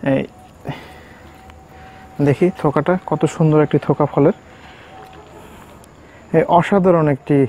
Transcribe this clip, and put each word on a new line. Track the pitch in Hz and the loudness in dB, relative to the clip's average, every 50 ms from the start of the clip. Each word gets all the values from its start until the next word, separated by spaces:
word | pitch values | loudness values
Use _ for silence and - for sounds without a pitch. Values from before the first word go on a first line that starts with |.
| - | -2
এই | - 135 - - - - - - - - - - - - - - - - - - - - - - - - - - - - - - - - - - - - - - - - - | -2 -2 -2 -2 -6 -12 -20 -20 -20 -20 -18 -14 -14 -14 -14 -16 -20 -20 -20 -20 -20 -20 -20 -20 -20 -20 -20 -20 -20 -20 -20 -20 -20 -20 -20 -20 -20 -20 -20 -20 -20 -6 -2
দেখি | 147 143 139 - - 180 185 - | 0 0 0 2 0 -2 -2 -2
থোকাটা | - 156 135 156 143 - 175 185 - | -4 -2 -2 -2 -2 -2 -2 -4 -4
কত | - 160 156 - | -6 -6 -4 -4
সুন্দর | 156 - - 165 156 151 151 | -4 -2 0 0 2 2 2
একটি | 151 147 - 156 | 2 2 0 -4
থোকা | - - 147 - 151 | -2 -2 -2 -2 -2
ফলের, | 139 - - 143 156 220 - - - - - - - - - - - - - - - - - - - - - - - - - - - - - - - - - - - - - - - - | -2 0 0 0 0 0 -2 -10 -20 -20 -20 -20 -20 -20 -20 -20 -20 -20 -20 -20 -20 -20 -20 -20 -20 -20 -20 -20 -20 -20 -20 -20 -20 -20 -20 -20 -20 -20 -20 -20 -20 -20 -20 -16 -2 0
এই | 165 - | 0 0
অসাধারণ | - - 175 170 - - 202 180 190 175 170 156 151 | 2 2 0 2 2 0 0 2 2 2 2 2 0
একটি | 135 131 - - 147 139 139 | 0 -2 -2 0 0 2 2